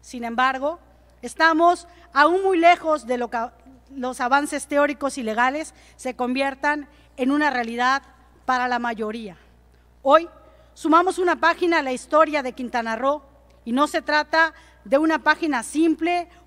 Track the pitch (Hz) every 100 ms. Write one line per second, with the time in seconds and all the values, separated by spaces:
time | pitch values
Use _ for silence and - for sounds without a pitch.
0 | - 254 233 233 254 262 277 339 _ _
1 | _ _ 240 - 320 320 339 359 - -
2 | - 262 294 359 381 370 339 349 320 302
3 | 233 247 240 240 233 _ - 262 _ 277
4 | 254 247 247 277 294 294 - 285 294 294
5 | 277 269 226 214 247 285 320 - - _
6 | 254 247 247 254 269 262 294 302 285 _
7 | _ - 254 285 302 254 233 233 247 269
8 | - _ _ _ - 254 247 247 240 226
9 | 214 220 220 165 _ _ _ _ _ _
10 | 277 302 339 - - _ - - 330 320
11 | 359 349 359 294 320 330 349 339 269 254
12 | - 302 311 294 262 247 247 247 226 226
13 | 262 294 - _ _ _ - 240 294 330
14 | 302 294 294 320 330 311 - _ - 269
15 | 320 320 262 302 330 262 220 294 330 320
16 | 320 349 339 -